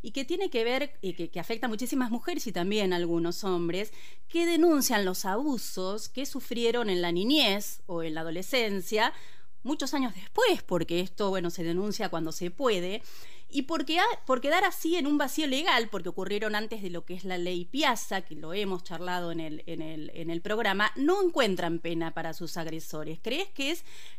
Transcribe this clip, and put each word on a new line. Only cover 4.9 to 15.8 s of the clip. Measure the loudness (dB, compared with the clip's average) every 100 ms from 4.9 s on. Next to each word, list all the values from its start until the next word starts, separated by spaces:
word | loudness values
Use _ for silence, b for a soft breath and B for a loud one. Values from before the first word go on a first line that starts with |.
| 4
los | 2 0
abusos | 0 0 0 0 -2 -2 -2 -2 -4
que | -4
sufrieron | -4 -4 -4 0 2 2 2
en | 2
la | 2
niñez | 2 4 6 6 4 0 -4
o | -4 -2
en | -2
la | -2
adolescencia, | -4 -4 0 0 2 0 0 2 2 B B B B -4
muchos | -2 -2 0
años | 0 0
después, | -2 -2 4 4 4
porque | 2 0 2 0
esto, | 0 0 0
bueno, | 0 0
se | -2
denuncia | -2 0 0 0 -2
cuando | 0 -2
se | -2 -2
puede, | 2 2 2 0 -4 B B B B B
y | -2
porque | 0 0 2 4
ha, | 2 2
por | 0 2
quedar | 4 4
así | 4 2 0 2
en | 4
un | 2
vacío | 2 0 0
legal, | 2 4 2